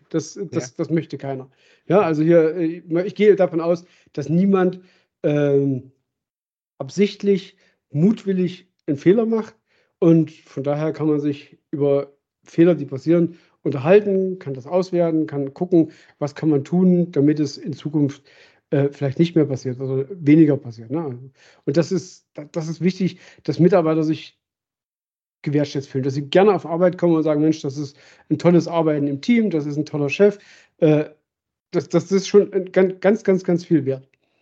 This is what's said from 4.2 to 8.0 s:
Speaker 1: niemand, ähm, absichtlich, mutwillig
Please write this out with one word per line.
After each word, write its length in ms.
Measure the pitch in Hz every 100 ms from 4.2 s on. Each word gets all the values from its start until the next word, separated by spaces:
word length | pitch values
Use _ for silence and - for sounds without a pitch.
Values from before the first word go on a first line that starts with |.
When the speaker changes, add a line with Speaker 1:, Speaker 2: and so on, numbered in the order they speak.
| -
Speaker 1:
niemand, 520 | 165 196 190 185 180 - _ _ _
ähm, 680 | 165 147 147 139 139 131 127 _ _ _ _ _ _ _ _ -
absichtlich, 800 | 135 170 202 202 202 196 - _ _ _ _
mutwillig 760 | 143